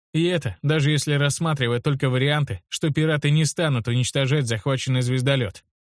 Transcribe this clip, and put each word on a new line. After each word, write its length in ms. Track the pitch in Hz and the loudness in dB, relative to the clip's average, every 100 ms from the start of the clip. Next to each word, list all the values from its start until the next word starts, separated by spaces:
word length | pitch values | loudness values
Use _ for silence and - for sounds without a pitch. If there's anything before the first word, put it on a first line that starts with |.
| _ | _
И 120 | 156 170 | -2 0
это, 320 | 175 123 90 | 0 -4 -4
даже 300 | 143 156 143 | 0 2 2
если 220 | 147 151 | 0 0
рассматривать 720 | 143 143 - 165 147 120 120 | 0 0 0 -2 0 0 0
только 260 | 151 135 135 | -2 0 0
варианты, 520 | 127 139 147 143 92 - | 0 0 0 -2 -6 -10
что 220 | - 160 | -4 -2
пираты 420 | 143 156 151 147 | 0 0 2 2
не 140 | 151 147 | 2 2
станут 420 | - 160 123 113 | 0 -2 0 0
уничтожать 600 | 120 120 139 135 151 120 | 0 0 0 2 0 0
захваченный 540 | 113 143 131 - 127 | -2 -2 -2 0 0
звездолёт. 640 | 123 127 127 139 110 - _ _ _ | 0 0 0 0 -2 -6 _ _ _